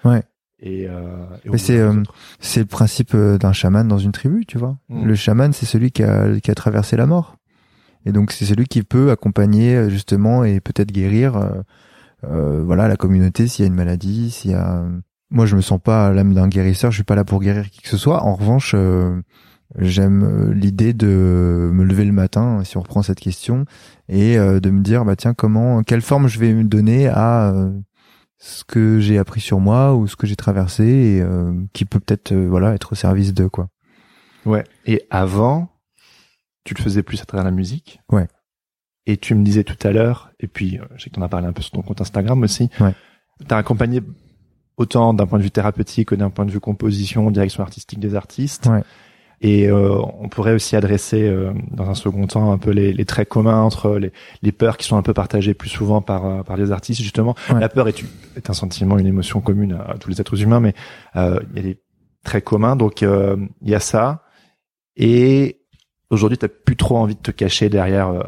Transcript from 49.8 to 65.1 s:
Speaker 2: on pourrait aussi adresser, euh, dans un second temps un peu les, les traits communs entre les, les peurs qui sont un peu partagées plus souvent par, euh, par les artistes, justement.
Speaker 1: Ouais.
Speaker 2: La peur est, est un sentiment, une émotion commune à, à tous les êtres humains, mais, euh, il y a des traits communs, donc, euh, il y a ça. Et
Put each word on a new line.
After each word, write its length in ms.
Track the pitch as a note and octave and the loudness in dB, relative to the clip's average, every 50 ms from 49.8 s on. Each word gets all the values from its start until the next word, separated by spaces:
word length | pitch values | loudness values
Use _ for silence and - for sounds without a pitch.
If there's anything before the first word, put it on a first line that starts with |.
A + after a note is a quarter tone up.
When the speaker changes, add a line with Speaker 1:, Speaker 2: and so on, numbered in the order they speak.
| G2 G2 G2+ G#2+ - - - - | 2 2 0 0 -2 -6 -8 -12
Speaker 2:
on 80 | G#2+ G#2+ | -14 -10
pourrait 240 | - - G2+ A2 A2+ | -8 -4 0 0 0
aussi 220 | A2 - - - | 0 0 -2 0
adresser, 460 | G#2+ G#2 G2 G#2 G2 - - A2+ G#2+ G#2+ | 0 0 0 0 -2 -2 -2 -2 0 0
euh, 300 | G#2 F#2+ F#2+ F#2+ F#2+ G2 G2 - - | 0 0 -2 -4 -4 -6 -8 -10 -10
dans 180 | - - F#2+ F#2+ | -8 -6 -6 -6
un 60 | G2 | -6
second 320 | - - G#2 F#2+ G2+ G2+ | -4 -4 -4 -4 -2 -4
temps 240 | F#2 - G#2+ G#2+ G#2+ G2 | -2 0 0 0 0 0
un 60 | F#2+ | 0
peu 120 | - G#2+ G2+ | 0 0 0
les, 200 | G2+ G2+ G2 F#2 | 2 2 0 0
les 120 | - G#2 | -2 -4
traits 240 | - - - G#2 - | -4 -2 -2 -2 0
communs 340 | - A2+ G#2+ A2+ A2 A2 A2 | 0 2 2 4 4 4 2
entre 340 | A2 - - - G#2 G#2 | 2 0 0 -2 -2 -2
les, 160 | G2+ G2 F#2 - - - - - - - | -2 -4 -6 -8 -12 -20 -20 -12 -6 -2
les 100 | G#2 G2+ | -2 0
peurs 240 | - A#2 A2+ G#2+ | 2 2 0 0
qui 100 | - - | -2 -4
sont 100 | - A#2 | -2 0
un 60 | G#2 F#2 | 0 2
peu 120 | A#2+ A2+ | 0 0
partagées 400 | - F#2 - - G#2 F#2+ G#2 G2+ | -2 -2 -2 -2 -2 0 0 -2
plus 140 | - - - | -4 -6 -10
souvent 320 | - - A2 G2+ G#2+ G#2+ G2 | -8 -4 -2 0 0 0 0
par, 240 | - G2 F#2 F#2 | -2 -4 -4 -4
euh, 160 | F#2+ F#2+ F#2+ F#2 | -6 -6 -6 -8
par 140 | - F#2+ | -6 -4
les 140 | F#2+ G2+ G2+ G2+ | -4 -2 -2 -2
artistes, 280 | F#2 - - A#2 A#2 | -4 -6 -6 -6 -6
justement. 340 | A2+ G2+ - A2+ A2 A#2+ A#2+ - - - | -8 -6 -4 -2 -2 -2 -2 -4 -2 -2
Speaker 1:
Ouais. 120 | B2+ A#2 | 0 2
Speaker 2:
La 80 | A2 A2 | 0 0
peur 200 | - C3 A#2+ A2 | 0 0 0 0
est, 140 | G2+ - - - - - - - - | -2 -6 -8 -16 -18 -20 -20 -20 -18
est 140 | C3 - - | -12 -8 -8
un 20 | F#2+ | -6
sentiment, 460 | - - F#2 - - G2+ F#2+ G2+ G2 | -6 -6 -8 -6 -2 0 2 2 2
une 80 | F#2+ | 2
émotion 340 | F#2+ F#2+ F#2 F2 - - G#2 | 2 0 -2 -2 -4 -4 -4
commune 320 | A2 G#2+ G2 G#2 G#2 G2 F2+ | -2 -2 0 0 -2 -2 -4
à, 180 | E2 - - - | -6 -8 -10 -12
à 40 | |
tous 140 | - - F#2+ | -10 -10 -10
les 100 | F#2 - | -8 -8
êtres 220 | F#2+ - A#2 G2 G#2 | -8 -6 -4 -2 2
humains, 160 | A2 A#2 A#2+ | 2 2 4
mais, 140 | A#2 G#2+ - - - - - - - _ - | 2 2 0 -4 -8 -20 -20 -20 -20 _ -4
euh, 220 | F2+ F#2 F2+ F2+ F#2 - - - | -2 0 0 0 -2 -6 -8 -10
il 40 | |
y 40 | - | -8
a 20 | F#2+ | -8
des 180 | F#2+ F#2 - _ _ _ _ _ _ _ _ - | -8 -8 -10 _ _ _ _ _ _ _ _ -8
traits 200 | - - G#2 - | -4 -4 -4 -2
communs, 300 | - - G#2 A2 A#2+ C3+ | 0 0 2 2 2 2
donc, 260 | C3 A2+ G#2 - - G#2 | 2 0 0 0 0 0
euh, 320 | G2+ G2+ G2 G2 G2 G2 G2 G2 G2 - _ - | 2 2 2 0 0 -2 -4 -6 -10 -14 _ -4
il 80 | G#2 | -2
y 40 | G#2 | -2
a 40 | G#2 | -2
ça. 440 | - - - A2 A2+ C3+ D#3 D#3+ _ _ _ _ _ _ _ _ _ _ _ _ _ _ _ | -2 0 0 0 0 0 -2 -6 _ _ _ _ _ _ _ _ _ _ _ _ _ _ _
Et 640 | - A#2 A2+ | 0 2 4